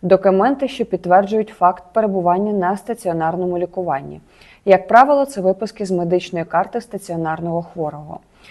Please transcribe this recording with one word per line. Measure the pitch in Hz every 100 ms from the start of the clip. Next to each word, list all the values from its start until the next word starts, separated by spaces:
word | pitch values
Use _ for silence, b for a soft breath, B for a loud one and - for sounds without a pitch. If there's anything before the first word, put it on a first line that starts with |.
Документи, | 180 190 196 190 220 269 269
що | -
підтверджують | 226 175 175 180 196 214 214
факт | - 180 185 -
перебування | - 220 190 175 180 208
на | 208 180 196
стаціонарному | - 226 185 165 160 175 180 175
лікуванні. | 175 175 180 139 143 151 _ b b b
Як | - 185 -
правило, | 220 269 285
це | 277 240
виписки | 185 190 220 - 196
з |
медичної | 180 170 180 180 175
карти | 165 165 196 240
стаціонарного | 226 202 - 170 160 160 170 170
хворого. | 170 - 151 147 151 165 _ B B